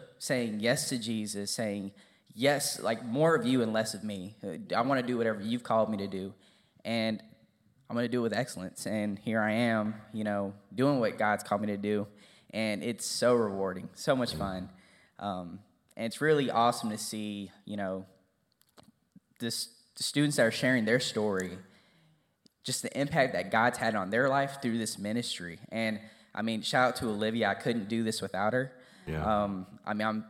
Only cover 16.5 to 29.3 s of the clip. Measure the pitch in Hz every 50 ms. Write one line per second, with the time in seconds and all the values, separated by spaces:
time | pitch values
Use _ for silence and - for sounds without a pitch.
16.5 | - 113 120 120 120 - - 110 107 107 - - - 107 107 104 104 101 98 95
17.5 | - - _ - 104 104 98 92 95 95 98 - - _ _ _ _ _ _ _
18.5 | _ _ _ _ _ - - - _ _ _ _ _ - - _ _ - 120 117
19.5 | 113 - - - - - _ _ _ - - - - 143 147 147 143 - 120 113
20.5 | 110 - - 127 131 123 110 107 117 131 - - - 113 107 104 98 92 92 90
21.5 | 90 95 - - _ _ _ _ _ _ _ _ _ _ _ _ _ _ _ _
22.5 | _ _ - - 127 - - - - 127 143 143 147 156 131 - - 87 92 95
23.5 | 110 113 117 123 120 - 123 113 107 104 92 92 107 117 135 135 135 139 139 139
24.5 | 139 - - 120 113 117 110 104 - - 98 104 110 120 117 - - - 90 85
25.5 | 82 - - - - 110 113 110 110 104 - - - - - _ - - 107 113
26.5 | 113 110 - - - 127 127 120 - - 135 117 104 101 107 110 113 117 107 98
27.5 | 101 - - 131 117 117 98 101 113 113 113 110 110 - 110 95 - 92 101 107
28.5 | 117 127 135 139 - - - - - - - - 80 78 85 107